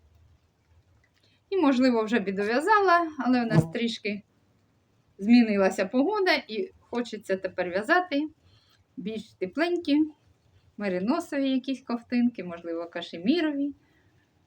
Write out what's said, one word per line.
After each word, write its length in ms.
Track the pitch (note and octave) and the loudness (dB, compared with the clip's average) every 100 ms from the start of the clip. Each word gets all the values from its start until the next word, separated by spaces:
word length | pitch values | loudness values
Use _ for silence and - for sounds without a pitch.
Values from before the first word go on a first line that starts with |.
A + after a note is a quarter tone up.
| _ _ _ _ _ _ _ _ _ _ _ _ _ _ - | _ _ _ _ _ _ _ _ _ _ _ _ _ _ -4
І, 60 | G4 | 2
можливо, 480 | C#4+ B3 C4 A#3 | 4 4 4 2
вже 160 | G#3+ A#3 | 2 0
б 80 | F#3+ | -2
і 40 | |
дов'язала, 800 | G3 G3+ A#3+ E4 G#4+ F#4+ E4+ E4 D4 | -2 0 0 2 4 4 4 2 -4
але 240 | A#3+ B3+ | 0 0
у 40 | A#3 | 2
нас 240 | - - | 2 2
трішки 500 | A#3 A#3 A3+ G#3 G3+ - _ _ _ _ _ _ _ _ - | -2 -6 -6 -8 -10 -12 _ _ _ _ _ _ _ _ -4
змінилася 680 | G3 A#3+ A3+ G3+ F#3+ F#3+ F#3+ | 4 6 6 4 2 2 -2
погода, 460 | B3+ D4 G#4+ F#4 | 0 0 2 2
і 380 | D4+ - G#3+ F#3 - | 0 -2 -8 -8 -12
хочеться 560 | _ A#3+ A#3 G#3+ - F#3+ | _ -8 -8 -8 -6 -6
тепер 340 | F#3+ F#3 F3+ | -6 -6 -4
в'язати 580 | F3+ A3 F4 F4+ C#4+ D4+ - _ _ _ _ _ - | -4 0 0 0 -4 -4 -10 _ _ _ _ _ -14
більш 260 | F#3 A3 | -10 -10
тепленькі, 840 | - - F#3 C4+ E4+ F4 E4+ D4 D#4 - _ _ _ _ _ - | -12 -10 -8 -4 -2 -2 0 0 0 -4 _ _ _ _ _ -8
мериносові 720 | G#3 F3+ G3+ E4 E4 C#4+ C4+ | -4 -2 -2 -2 -4 -2 0
якісь 320 | C4 C4 C4 | -2 -2 -8
ковтинки, 600 | - A#3+ - B3 A#3+ A#3 | -6 -10 -4 0 0 -2
можливо, 420 | F3+ E3+ E3+ E3 E3+ | -10 -10 -8 -8 -8
кашемірові. 880 | E3+ E3+ E3+ F#3 E4+ D#4 C#4+ C#4+ C#4 _ _ _ _ _ _ | -10 -12 -6 0 0 0 -2 -6 -8 _ _ _ _ _ _